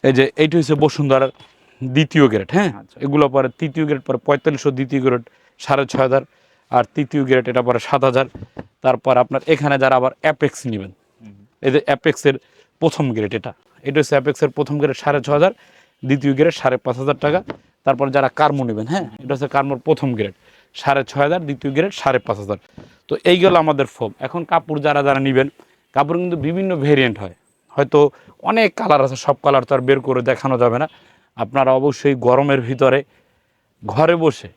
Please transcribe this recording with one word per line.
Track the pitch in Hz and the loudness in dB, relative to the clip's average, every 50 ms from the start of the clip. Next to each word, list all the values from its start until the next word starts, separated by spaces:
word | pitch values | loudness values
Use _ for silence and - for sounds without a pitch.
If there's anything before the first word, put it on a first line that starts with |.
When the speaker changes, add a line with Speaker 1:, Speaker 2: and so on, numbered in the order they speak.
Speaker 1:
এই | - 135 | 2 2
যে | 131 127 135 131 - | 4 4 2 0 2
এইটা | - 156 156 156 170 | 0 0 2 2 0
হচ্ছে | 156 - 156 | 0 0 0
বসুন্ধরার | 143 151 151 - - 147 139 135 131 135 131 - _ - _ _ _ _ _ _ _ 131 | 2 2 0 0 0 0 2 2 2 2 0 -4 _ -20 _ _ _ _ _ _ _ -10
দ্বিতীয় | 127 127 143 156 143 - 160 143 123 | -2 0 0 0 2 4 4 4 6
গ্রেড, | 107 107 95 - | 4 0 -2 0
হ্যাঁ? | 151 185 208 175 | 0 0 0 0
Speaker 2:
আচ্ছা। | 117 101 - _ _ - | -4 -6 -16 _ _ -8
Speaker 1:
এগুলো | - 143 139 151 147 135 | -6 -2 2 2 2 2
পরে | 127 139 131 127 - _ | 2 0 0 0 -4 _
তৃতীয় | 165 156 135 165 156 | -8 -6 -4 -4 -2
গ্রেড | 147 151 135 | -2 -2 -4
পরে | - - 135 123 | -4 -4 -6 -4
পঁয়তাল্লিশশো, | _ - 143 139 _ 160 147 135 - 147 | _ -2 -2 0 _ -2 -4 0 -2 -4
দ্বিতীয় | 135 127 135 127 139 139 | -2 -2 -6 -4 -4 0
গ্রেড | 127 131 123 120 117 - _ _ _ _ _ _ | 0 0 0 0 -4 -10 _ _ _ _ _ _
সাড়ে | - - 139 135 139 | -4 -2 0 0 0
ছয় | 127 - 131 | -2 0 0
হাজার, | 135 127 131 135 131 _ _ _ _ _ _ _ _ _ | 0 2 2 0 0 _ _ _ _ _ _ _ _ _
আর | 123 123 120 - _ | 0 0 0 0 _
তৃতীয় | - 147 - - 147 139 | -6 -6 -4 -2 -4 0
গ্রেড | 127 131 127 120 123 | 2 2 2 2 0
এটা | 120 127 | -2 -2
পরে | 120 123 120 117 | 0 0 -2 -2
সাত | - - - 135 131 | -2 -2 -2 2 2
হাজার। | 135 123 131 135 127 _ - - _ _ - - _ _ _ | 2 2 2 -2 -2 _ -18 -18 _ _ -18 -18 _ _ _
তারপর | - 135 127 113 _ 139 127 | 0 0 0 0 _ 2 2
আপনার | 123 123 - 135 135 - | 2 2 2 -2 -6 0
এখানে | - 160 139 147 147 139 135 | 0 0 0 2 0 0 2
যারা | 135 131 131 | 2 2 2
আবার | 127 127 131 - _ | 2 2 0 -4 _
অ্যাপেক্স | - 156 151 _ - 139 - - - | -2 -2 0 _ -2 -4 -4 -6 -8
নেবেন, | 127 110 101 95 95 95 _ _ _ _ _ | -8 -6 -6 -8 -12 -16 _ _ _ _ _
Speaker 2:
হুম। | 113 107 101 101 101 _ _ _ | -20 -20 -20 -20 -20 _ _ _
Speaker 1:
এই | - 139 | -4 0
যে | 127 151 - | 0 0 0
অ্যাপেক্সের | - 143 135 - 160 143 - - 147 135 131 _ _ _ _ _ _ _ _ | 0 -2 0 0 -2 -2 2 0 0 0 0 _ _ _ _ _ _ _ _
প্রথম | 160 165 - - 151 131 | -2 -2 0 0 -4 -2
গ্রেড | 117 110 107 98 117 | -2 -4 -4 -4 -4
এটা, | 113 - 120 - _ _ _ _ _ | -6 -8 -10 -16 _ _ _ _ _
এটা | - 139 139 151 | -10 -2 0 0
হচ্ছে | 143 - 151 | 0 2 0
অ্যাপেক্সের | 139 127 147 139 - - 147 | 0 0 0 -2 0 -2 -2
প্রথম | - - 147 135 147 147 | -2 -4 -4 -4 -2 -2
গ্রেড | 143 143 131 | -2 -2 -2
সাড়ে | - - 156 143 143 | -4 -4 -2 -2 -2
ছয় | 123 143 147 | -2 0 2
হাজার, | 147 165 190 - _ _ _ _ _ _ _ _ _ - | 2 2 2 0 _ _ _ _ _ _ _ _ _ -2
দ্বিতীয় | 127 135 143 127 143 139 | -2 -2 0 2 0 2
গ্রেড | 131 151 170 | 4 2 2
সাড়ে | 156 - - 131 127 | 2 0 -2 -2 -2
পাঁচ | 123 _ 131 120 | -2 _ -6 -6
হাজার | 127 135 139 143 | -4 -4 -4 -4
টাকা। | - - 147 151 180 208 - - - _ _ _ _ _ | -2 -2 -2 -2 -2 -4 -8 -16 -18 _ _ _ _ _
তারপর | 139 135 123 139 139 | -2 0 0 -2 0
যারা | 131 143 135 131 | 0 0 0 0
কার্মো | _ - 151 147 143 139 131 | _ 0 0 0 2 -2 -4
নেবেন, | 117 107 104 110 | -4 -4 -6 -6
হ্যাঁ, | 117 165 196 170 117 104 - 131 | -4 -4 -6 -6 -8 -14 -16 -8
এটা | 127 143 | -8 -6
হচ্ছে | 127 143 139 | -6 -6 -4
কার্মোর | - 143 139 139 139 123 | -2 -2 -2 -2 -6 -6
প্রথম | - 156 160 - - 135 123 | -2 -2 -2 0 0 -4 -2
গ্রেড | 107 104 98 92 _ _ _ _ _ _ _ _ | -2 -4 -6 -6 _ _ _ _ _ _ _ _
সাড়ে | - - 143 139 139 131 | -6 -2 0 0 0 -2
ছয় | - - 139 | -4 -2 -2
হাজার, | 143 147 165 185 165 | 0 0 0 -4 -4
দ্বিতীয় | 143 143 127 - 139 | -6 -8 -6 -6 -4
গ্রেড | 135 143 165 202 | -2 -2 -2 -2
সাড়ে | 196 - - 139 127 127 | -4 -4 -2 0 0 0
পাঁচ | - - 107 101 | -2 -4 -6 -6
হাজার। | 104 98 101 - _ - _ - - - _ _ _ - | -4 -8 -8 -10 _ -20 _ -20 -20 -20 _ _ _ -8
তো | 147 - _ | -8 -2 _
এই | 180 180 185 | 2 2 4
গেল | 175 190 180 | 4 4 4
আমাদের | 170 156 156 147 139 139 | 4 2 2 0 -2 -2
ফোম। | 123 - - 120 104 - _ | -4 -4 -8 -8 -8 -8 _
এখন | - 131 - 175 170 | -12 -8 -8 -8 -6
কাপড় | - 175 165 - - 151 147 | -2 -2 -4 -2 -4 -8 -4
যারা | 139 151 143 143 | -2 0 0 0
যারা | 139 143 139 135 | 2 0 0 0
নেবেন, | 135 135 131 131 135 143 _ _ - _ _ _ _ _ | 0 0 2 2 0 0 _ _ -20 _ _ _ _ _
কাপড় | _ 135 143 143 170 175 | _ -2 -2 0 -2 -4
কিন্তু | 180 180 170 | -4 -4 -4
বিভিন্ন | 160 131 151 170 185 190 190 180 | -4 -4 -4 -4 -2 -2 -4 -2
ভেরিয়েন্ট | 156 135 147 151 135 131 120 104 92 | -2 2 2 4 4 4 2 0 -4
হয়, | 101 92 87 _ _ _ _ _ _ _ | -10 -14 -14 _ _ _ _ _ _ _
হয়তো | - - 143 123 - 151 147 143 _ _ _ - - _ | -2 -2 -2 2 4 4 4 4 _ _ _ -20 -20 _
অনেক | - - 208 226 220 196 - | -4 -2 0 2 2 0 0
কালার | - 233 196 151 143 135 | -4 0 2 4 4 4
আছে, | 131 131 | 0 -2
সব | 127 - - 139 - | -4 -2 -2 -4 0
কালার | - 147 143 135 123 | 0 2 2 2 2
তো | - 143 | 2 -2
আর | 131 | 0
বের | 127 127 139 139 | 2 2 0 2
করে | 123 131 131 127 | 2 -2 -2 0
দেখানো | 123 135 131 - - 135 131 120 | 0 0 -2 -2 0 -2 0 2
যাবে | 123 120 113 123 | 2 2 2 0
না। | 156 156 _ _ _ _ _ _ _ _ _ | -4 -6 _ _ _ _ _ _ _ _ _
আপনারা | - 117 110 123 139 135 131 | -8 -8 -2 0 0 2 4
অবশ্যই | 131 131 135 147 135 - - 143 139 | 2 2 2 0 -2 0 0 0 0
গরমের | 123 117 120 123 131 143 143 139 135 | 2 2 2 2 4 2 2 0 -2
ভিতরে | 117 117 135 123 139 131 127 143 135 _ _ _ _ _ _ _ _ _ _ _ _ _ _ _ - | -2 -4 -2 2 2 4 4 2 -2 _ _ _ _ _ _ _ _ _ _ _ _ _ _ _ -12
ঘরে | 104 98 117 156 160 175 | -6 0 2 2 2 2
বসে | 170 160 156 127 - - - _ | 2 2 0 0 -2 -14 -20 _